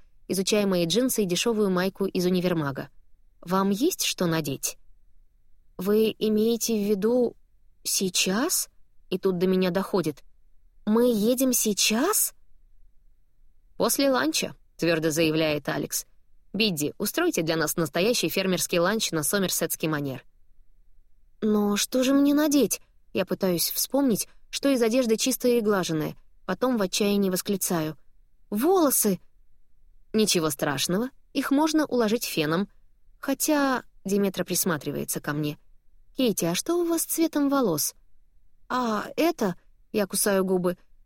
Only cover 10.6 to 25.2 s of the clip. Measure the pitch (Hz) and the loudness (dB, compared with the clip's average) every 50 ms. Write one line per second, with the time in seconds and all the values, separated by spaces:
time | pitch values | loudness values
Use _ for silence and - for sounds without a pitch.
10.6 | - - _ - - 214 214 233 240 254 233 208 202 226 262 247 269 262 247 - | -20 -20 _ -8 -2 0 2 4 4 4 4 2 2 2 2 2 2 0 0 0
11.6 | - 220 202 - - - 214 226 277 370 427 - - - - - - - - - | 0 0 0 0 0 2 2 2 2 2 2 0 0 -2 -4 -10 -20 -20 -20 -20
12.6 | - - - - - - - - - - - _ _ _ _ - - - - - | -20 -20 -20 -20 -20 -20 -20 -20 -20 -20 -20 _ _ _ _ -20 -20 -20 -20 -20
13.6 | _ - - - 185 233 - - 277 277 262 247 269 311 311 - - - - - | _ -12 -6 -2 0 0 2 2 2 2 2 2 2 0 0 -2 -4 -6 -8 -12
14.6 | - _ _ - - 165 170 156 151 165 143 160 165 156 156 156 160 156 151 147 | -20 _ _ -4 0 0 0 2 0 0 2 2 2 2 2 2 2 0 0 -2
15.6 | - - 151 147 147 - - - - _ - - - _ - - - - - 190 | -4 -4 -4 -4 -4 -4 -6 -8 -8 _ -16 -20 -20 _ -20 -20 -16 -8 -4 0
16.6 | 226 214 175 143 151 143 - - 208 214 - - 339 349 - - 165 156 165 165 | 0 0 0 -2 -4 -4 -4 -4 -6 -4 -2 -2 -2 0 0 -2 -2 0 0 0
17.6 | 151 143 - - 165 147 - 170 180 226 247 - - 175 - 190 190 190 185 165 | 0 -2 -2 -2 -4 -2 0 0 0 0 0 0 -2 -2 -2 -2 -2 0 -2 -2
18.6 | - - - 175 170 185 214 226 - - - 160 147 - - 202 190 170 - - | -2 -2 0 0 2 2 0 0 -2 -2 -2 -2 -2 0 0 0 0 0 -2 -2
19.6 | 170 160 - - - 160 156 143 147 139 131 120 - - - - - - - - | -4 -4 -4 -4 -2 -2 -2 -2 -4 -4 -8 -10 -12 -18 -20 -20 -20 -20 -20 -20
20.6 | - - - - - - - - - - - - - - - - - 214 214 208 | -20 -20 -20 -20 -20 -20 -20 -20 -20 -20 -20 -20 -20 -20 -10 -4 -2 0 2 2
21.6 | 208 202 208 208 - - - 254 254 254 269 277 285 285 285 294 302 320 285 294 | 2 2 0 -2 -2 -2 0 0 2 4 4 4 4 4 4 4 2 4 4 4
22.6 | 247 - - - - _ _ - _ - - - 185 - 185 - - 185 175 165 | 2 2 0 -4 -10 _ _ -20 _ -8 -4 -4 -4 -4 -4 -2 0 0 0 0
23.6 | - - - - - - - 269 285 262 208 175 - - - - - - - - | -2 -4 -4 -4 -4 -2 0 2 2 2 2 0 -2 -6 -12 -20 -18 -12 -8 -2
24.6 | - 277 277 240 233 226 214 262 254 226 220 214 | 0 2 2 2 2 2 2 2 2 2 0 0